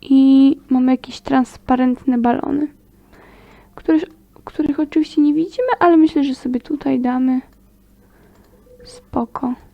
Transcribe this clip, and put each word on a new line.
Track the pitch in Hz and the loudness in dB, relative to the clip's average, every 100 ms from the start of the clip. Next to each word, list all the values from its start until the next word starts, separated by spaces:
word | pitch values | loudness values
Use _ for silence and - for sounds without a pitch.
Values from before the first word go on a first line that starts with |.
I | - 269 269 269 269 294 _ | 2 4 6 6 4 2 _
mamy | 254 254 | 0 0
jakieś | 254 254 - | -2 -4 -16
transparentne | - 269 254 - - 254 254 247 - 247 | -2 -2 -2 -6 -4 0 0 -2 -2 -2
balony, | 240 240 - 285 294 _ _ _ _ _ - - - - _ - | 0 -2 -4 -4 -6 _ _ _ _ _ -20 -20 -20 -20 _ -14
których, | - 320 349 _ _ _ | -2 0 -2 _ _ _
których | - - 302 285 | -20 -8 -6 -4
oczywiście | 302 - 311 - | -4 -2 -2 0
nie | 294 | 0
widzimy, | 294 349 - 508 466 | 0 -4 -4 -4 0
ale | 349 330 | 4 4
myślę, | 320 302 | 4 2
że | 277 262 | -2 -4
sobie | 254 247 | -6 -8
tutaj | - 294 277 262 | -6 -8 -4 -2
damy. | 247 254 254 254 - _ _ _ _ _ _ _ _ _ _ _ _ - | -2 -2 -2 -2 -6 _ _ _ _ _ _ _ _ _ _ _ _ -20
Spoko. | - - _ 269 233 - 254 247 - | -20 -20 _ -8 -6 -8 -8 -8 -14